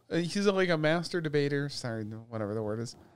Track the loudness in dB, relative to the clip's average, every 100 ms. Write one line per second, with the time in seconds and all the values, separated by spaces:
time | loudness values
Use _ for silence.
0 | _ -2 0 2 2 4 2 4 4 2
1 | 0 -2 0 2 2 0 -2 -4 -4 -4
2 | -6 -8 -8 -4 -2 -2 -2 -4 -6 -10
3 | -20